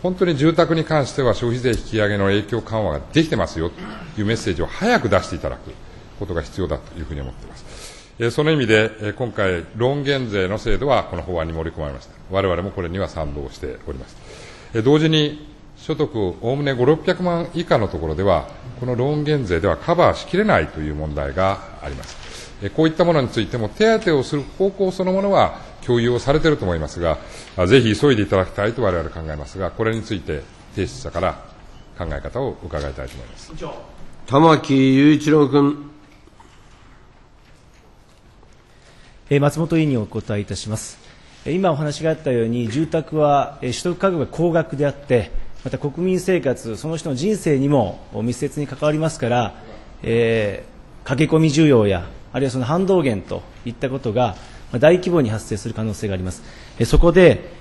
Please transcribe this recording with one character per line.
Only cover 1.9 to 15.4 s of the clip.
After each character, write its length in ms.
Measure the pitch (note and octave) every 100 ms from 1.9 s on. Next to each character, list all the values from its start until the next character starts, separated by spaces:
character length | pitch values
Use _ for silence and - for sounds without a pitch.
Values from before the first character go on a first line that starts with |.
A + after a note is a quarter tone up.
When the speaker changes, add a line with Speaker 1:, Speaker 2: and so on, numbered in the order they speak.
| A2
Speaker 1:
上 120 | G#2
げ 80 | G#2
の 80 | G2
影 180 | G#2
響 180 | G#2 A#2
緩 240 | - A2+ G2
和 140 | D2
が 60 | -
で 100 | D3+
き 60 | D#3+
て 60 | G#2+
ま 120 | E2
す 120 | E2
よ 100 | E2
と 500 | - - - - -
い 40 |
う 20 | G#2
メ 80 |
ッ 40 | A2+
セ 140 | -
ー 20 |
ジ 80 | E2+
を 40 | -
早 340 | - A3 A3+
く 100 | A#2+
出 120 | F#2+
し 60 | -
て 60 | E2
い 40 |
た 100 | C#2
だ 60 | B1+
く 140 | - - - - - -
こ 60 | F2+
と 80 |
が 80 | E2
必 200 | D#2 -
要 60 | F2
だ 100 | C#2+
と 200 | - -
い 40 |
う 40 | D2+
ふ 60 |
う 40 | D2
に 60 |
思 100 | C2
っ 20 |
て 120 | - -
い 20 |
ま 100 | -
す。 560 | - - - - - -
え 80 | A#2
ー、 40 |
そ 120 | A#2
の 80 | D3+
意 60 | D#3
味 100 | A2+
で、 240 | A2 A2 -
え 20 | G#2
ー、 40 |
今 180 | G2+ B2
回、 340 | G2+ G2 F2 E2 G#2+
ロ 160 | B2
ー 40 | C#3+
ン 80 |
減 260 | C#3 C#3 B2
税 180 | G2+ F#2
の 100 | G#2
制 200 | - F2+
度 100 | C#3+
は 180 | A#2 -
こ 100 | F2
の 80 |
法 180 | E2+ E2+
案 60 | D#2+
に 60 |
盛 180 | E2 D#2+
り 40 | E2
込 60 |
ま 60 | D2
れ 60 |
ま 80 | C2+
し 40 | -
た。 80 | - -
我 180 | F#2+ G2
々 140 | E2+
も 100 | F#2+
こ 100 | G2
れ 80 | F2
に 100 | F#2
は 100 | F2
賛 240 | E2+ D2+
同 160 | C#2+ C2+
し 80 | -
て 200 | C#2 A#1+ -
お 40 |
り 60 | C2
ま 100 | -
す。 80 | - - - - - -
え 60 | A#2
ー、 40 |
同 160 | A#2 D3+
時 100 | D#3+
に、 420 | D#3 D3 D3